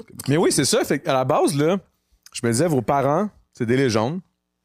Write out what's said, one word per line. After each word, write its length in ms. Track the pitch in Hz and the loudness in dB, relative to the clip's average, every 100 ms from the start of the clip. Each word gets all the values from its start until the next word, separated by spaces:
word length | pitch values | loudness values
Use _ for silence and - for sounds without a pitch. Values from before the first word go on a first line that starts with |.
| - - - | -20 -12 -2
Mais 80 | 147 | 0
oui, 160 | 277 | 0
c'est 120 | - | 0
ça. 200 | 135 240 | 0 0
Fait 160 | 349 151 | 0 -2
qu'à 120 | 160 | 0
la 120 | 135 | -2
base, 320 | 131 170 330 143 | 2 2 2 0
là, 220 | 156 196 - _ _ _ - | 0 0 -6 _ _ _ -20
je 140 | - 117 | -4 -2
me 60 | |
disais, 160 | 117 170 | 0 2
vos 120 | 135 | 0
parents, 480 | 117 143 135 156 208 - _ | 0 0 2 0 -2 -8 _
c'est 140 | - 113 | -8 -2
des 100 | 127 | 0
légendes. 440 | 135 107 117 180 - _ _ _ | 2 2 0 -4 -12 _ _ _